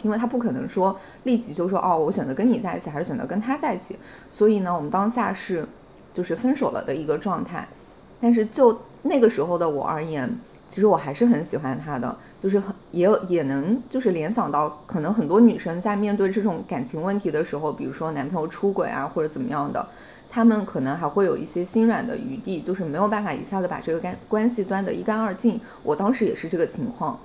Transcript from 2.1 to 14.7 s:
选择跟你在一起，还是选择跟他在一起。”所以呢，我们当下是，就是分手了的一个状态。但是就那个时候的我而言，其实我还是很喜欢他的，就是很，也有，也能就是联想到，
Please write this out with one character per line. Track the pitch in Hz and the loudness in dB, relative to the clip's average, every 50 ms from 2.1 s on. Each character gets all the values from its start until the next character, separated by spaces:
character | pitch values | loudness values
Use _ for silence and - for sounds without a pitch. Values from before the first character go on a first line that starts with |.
选 | 196 208 - | 0 0 -2
择 | 135 135 | -2 0
跟 | 135 208 254 | 2 2 4
你 | 226 - | 2 2
在 | - 180 160 | 0 -4 -6
一 | 170 | -6
起， | - 170 | -8 -6
还 | 147 147 | -6 -4
是 | 170 | -4
选 | - 151 120 | -4 -4 -6
择 | - | -6
跟 | 139 170 202 | -4 -4 -4
他 | 214 240 277 | -2 -2 -4
在 | 294 - 294 202 | -2 -2 -2 -4
一 | 185 | -4
起。” | - - - - - - - - - - | -6 -12 -14 -14 -16 -20 -20 -20 -20 -18
所 | - - 208 214 | 0 4 6 6
以 | 220 202 | 6 4
呢， | 185 180 175 | 2 0 0
我 | 170 | -2
们 | 147 151 | -2 -2
当 | 151 185 202 220 | 0 0 0 0
下 | 233 254 214 196 196 | 0 0 -2 -2 -4
是， | - - - 185 165 147 - - - - - - - - - - | -6 -6 -4 -4 -4 -4 -8 -12 -18 -20 -20 -20 -20 -20 -10 -8
就 | - 180 | -6 -4
是 | - 165 | -4 -2
分 | - 233 254 277 | 0 0 0 0
手 | - 233 160 | 2 0 -2
了 | - - - | -2 -2 -4
的 | - 139 | -4 -4
一 | 156 156 | -2 -2
个 | 151 147 156 | -2 -2 -2
状 | - 202 175 156 - | -2 -2 -2 -2 -4
态。 | - 175 - - - - - - - - - - - - - | -6 -8 -10 -10 -12 -16 -20 -20 -20 -20 -20 -20 -20 -8 0
但 | - 233 240 | 4 4 4
是 | 233 214 | 4 2
就 | 220 - - 269 233 220 - - - - - - | 0 4 6 6 6 6 4 -2 -14 -18 -6 -2
那 | 277 339 277 | 0 4 6
个 | 233 220 | 6 6
时 | 233 - 143 | 6 4 0
候 | 170 175 | 0 0
的 | 170 175 160 | 2 2 0
我 | 147 139 - | 0 0 -2
而 | - 156 151 156 | -2 -2 -4 -4
言， | 165 160 143 127 120 - - - - - - - - | -4 -4 -2 -2 -4 -4 -6 -10 -16 -20 -20 -20 -12
其 | - - | 0 4
实 | 196 | 6
我 | 214 185 | 6 6
还 | 160 147 143 139 | 4 2 -4 0
是 | - 233 | 2 4
很 | 240 233 147 165 | 4 4 4 2
喜 | - - | -2 -4
欢 | - 151 131 131 156 | -4 -4 -4 -4 -6
他 | 156 156 147 | -6 -6 -6
的， | 127 120 - - - - - - - | -4 -4 -6 -6 -8 -14 -20 -12 -4
就 | - 196 | 0 2
是 | 190 202 | 2 2
很， | 196 196 - - - - | 2 -2 -6 -12 -14 -6
也 | - 175 175 | 0 4 4
有， | 196 214 - - 180 | 6 4 4 2 0
也 | 180 170 151 | 0 0 2
能 | 135 135 139 139 175 226 247 233 - | 0 0 0 0 0 0 0 -2 -4
就 | - 262 | -4 0
是 | 254 220 | 0 2
联 | 180 165 151 165 226 | 0 0 -2 -2 0
想 | 247 190 143 | 0 -2 0
到， | 143 147 151 151 | 0 0 0 -2